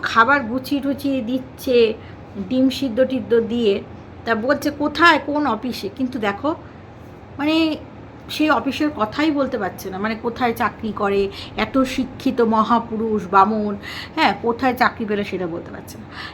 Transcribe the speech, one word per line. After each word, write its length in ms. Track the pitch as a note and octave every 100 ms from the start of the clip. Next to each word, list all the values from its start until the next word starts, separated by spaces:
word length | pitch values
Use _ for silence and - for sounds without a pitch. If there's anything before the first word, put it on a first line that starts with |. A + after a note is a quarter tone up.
খাবার 380 | - A3+ A#3+ C#4+
গুছিয়ে 380 | A3 B3+ - C#4+
টুছিয়ে 400 | C#4 C4+ C#4 C4
দিচ্ছে, 720 | A3 B3+ - - C4+ A#3+ A3 A3 - - - G3 F#3
ডিম 220 | B3+ C4
সিদ্ধ 340 | - C4+ G#3+
টিদ্ধ 360 | C4 C4 G3 A#3
দিয়ে, 420 | G3+ A#3+ A3 G#3 - - - -
তা 100 | A#3
বলছে, 360 | A3+ B3+ C#4+ D4
"কোথায়, 500 | D4 D4 D4 E4+ D4 D4
কোন 200 | D4 D4
অফিসে?" 420 | A3 B3+ - G3+ -
কিন্তু 220 | B3+ B3+
দেখো, 360 | G#3 G3 C#4+ E4+ - - - - - - - -
মানে 380 | D4 D#4+ D#4+ D4+ - - - - -
সেই 200 | - D#4
অফিসের 400 | B3+ C4 - D4+ D4
কথাই 340 | G#3+ C#4+ D#4
বলতে 280 | C#4+ C4 B3
পারছে 320 | F#3 - G3
না, 80 | F#3
মানে 160 | A3
কোথায় 380 | A3 A#3 A#3 A#3+
চাকরি 400 | A#3 G#3+ - A3+
করে, 380 | G3+ G3+ G3 G3 - - -
এত 220 | A3 C4+
শিক্ষিত 580 | C4 - - - C4+ B3+
মহাপুরুষ 840 | A3 A3 G#3+ A#3 A3+ A3 A3+ G#3+ F#3
বামুন, 460 | G3 G3 A3 G#3 G3+ - - -
হ্যাঁ, 200 | D#4 C#4 -
কোথায় 320 | A#3 A#3 C4
চাকরি 300 | B3 G#3+ -
পেলে 200 | G#3 G#3
সেটা 220 | G#3 F#3 F3
বলতে 240 | E3+ -
পারছে 280 | G#3 - -
না। 60 | - - -